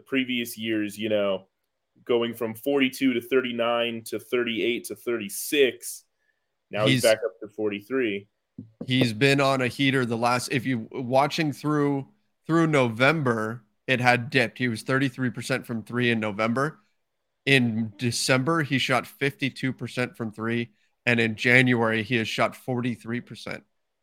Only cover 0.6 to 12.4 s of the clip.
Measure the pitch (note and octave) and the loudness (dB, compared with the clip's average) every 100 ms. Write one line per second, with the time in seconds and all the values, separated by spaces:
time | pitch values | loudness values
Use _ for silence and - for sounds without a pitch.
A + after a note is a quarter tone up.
0.6 | A2 A2 G#2 G#2 A2 G#2 G2+ F#2+ - _ | -4 -2 -2 -4 -2 0 0 -2 -6 _
1.6 | _ _ _ _ - A#2+ A#2 A#2 A2+ A2 | _ _ _ _ -2 0 0 -4 -8 -6
2.6 | C#3 C#3+ C3 - C3+ A#2+ A#2+ C3 B2 A#2 | -2 2 2 2 0 0 0 0 0 -2
3.6 | A#2 A#2 A#2+ A2+ A2 G#2+ - B2 A#2+ A2 | -2 0 -2 -4 -8 -10 -4 -2 -2 -2
4.6 | G#2 A#2+ - G#2 - A#2 G2+ - - D3+ | -2 -2 -6 -10 -6 -4 -6 -8 -4 2
5.6 | C3 - - - - _ _ _ _ _ | 2 2 -10 -14 -18 _ _ _ _ _
6.6 | _ G2+ G#2+ C3 A#2 A2 A2+ - G#2 - | _ -2 2 4 4 2 0 -8 -14 -6
7.6 | G#2+ G2+ G2+ C3 A#2 G2+ G#2 _ _ - | -4 -4 -4 -2 -2 -4 -8 _ _ -20
8.6 | - _ - B2+ B2+ G#2+ C#3 C#3 C3+ C3+ | -20 _ -2 0 0 2 2 4 2 2
9.6 | B2 - C#3 C3 A#2+ A#2 A#2+ B2 - C#3+ | -2 0 2 2 0 0 0 0 -2 -4
10.6 | A#2+ A#2+ A2+ B2 A#2+ C3 D3 - D#3 C3 | -2 -4 -6 -8 0 2 2 0 -4 -4
11.6 | D3 D3+ C#3+ C#3 C3+ _ _ _ | -2 0 0 -2 -6 _ _ _